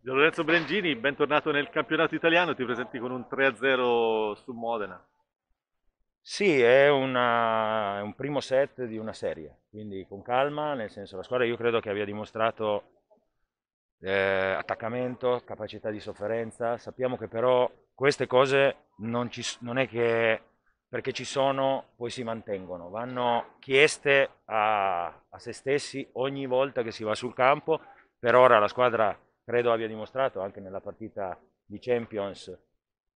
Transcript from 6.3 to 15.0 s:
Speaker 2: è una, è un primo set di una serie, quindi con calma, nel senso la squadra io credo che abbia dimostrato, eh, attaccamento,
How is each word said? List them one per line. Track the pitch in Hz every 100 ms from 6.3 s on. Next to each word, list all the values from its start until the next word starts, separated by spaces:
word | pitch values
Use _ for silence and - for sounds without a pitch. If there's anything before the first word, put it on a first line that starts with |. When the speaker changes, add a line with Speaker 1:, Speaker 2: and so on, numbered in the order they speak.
| - 202 143
Speaker 2:
è | 117 131 143
una, | 139 131 127 123 117 113 110 110 110 101 101
è |
un | 104
primo | - 139 143
set | - 131 139 -
di | 120 110
una | 110
serie, | 95 101 80 76 - _
quindi | 107 107 95 90
con | 101
calma, | - 123 143 147 151
nel | 139 104
senso | - 98 95
la |
squadra | - 127
io | 117 117
credo | 120 113
che | 107
abbia | 101
dimostrato, | 101 104 104 113 113 110 107 104 _ _ _ _ _ _ _ _ _ _ _ _
eh, | 98 98 98 95 95 90
attaccamento, | - 95 113 123